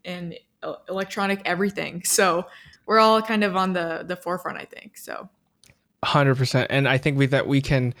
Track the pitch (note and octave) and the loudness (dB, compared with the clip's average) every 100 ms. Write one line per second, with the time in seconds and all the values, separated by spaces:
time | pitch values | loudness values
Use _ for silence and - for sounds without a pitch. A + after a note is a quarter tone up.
0 | - F3+ E3+ - _ _ D#3+ - - F#3+ | -12 -10 -10 -12 _ _ -12 -10 -8 -6
1 | G3 - G3 G3 G3 F3 G3+ F#3+ D#3+ E3+ | -4 -2 -2 0 -2 0 -2 -2 -8 -6
2 | - - G3 E3+ F3+ - - - - A3 | -2 2 4 2 -2 -12 -20 -16 0 4
3 | A3 A3 A3 A3 G#3 F#3 F#3+ F#3 E3 E3 | 6 4 2 0 0 0 0 -2 -4 -6
4 | F3 F3+ - F3+ - - - - - - | -8 -8 -6 -6 -6 -10 -12 -18 -20 -18
5 | - - - _ _ _ _ _ _ - | -12 -12 -12 _ _ _ _ _ _ -8
6 | - D3 C#3 C3 B2+ C3 - C#3 C#3 C3+ | 0 4 4 4 2 0 0 0 2 2
7 | D#3 C#3 C3+ C3+ - C#3 C#3 C#3+ B2 - | 0 2 2 2 2 0 2 0 0 -4